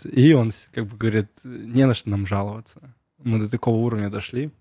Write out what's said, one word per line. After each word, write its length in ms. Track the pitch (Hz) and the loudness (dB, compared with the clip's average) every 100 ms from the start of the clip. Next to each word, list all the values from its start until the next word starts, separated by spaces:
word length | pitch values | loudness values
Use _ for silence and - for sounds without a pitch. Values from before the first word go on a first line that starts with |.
И 280 | - 131 139 | -4 4 6
он 160 | 151 113 | 6 2
с-, 180 | - - | -4 -10
как 120 | - 107 | -10 -10
бы 100 | 107 | -4
говорит: 300 | 113 110 104 - | -2 0 -2 -10
«Не 420 | 127 123 110 120 135 | -18 -16 -2 2 4
на 80 | |
что 160 | 117 - | 2 -2
нам 160 | 101 95 | -4 -2
жаловаться. 520 | 98 101 107 - - 127 _ _ _ | -4 -4 -10 -16 -20 -20 _ _ _
Мы 160 | 131 113 | -2 -2
до 80 | 107 | -2
такого 280 | 113 - 113 | -2 0 0
уровня 300 | 117 113 101 | 0 -2 -4
дошли». 400 | 101 - 120 151 - | -6 -8 -8 -8 -6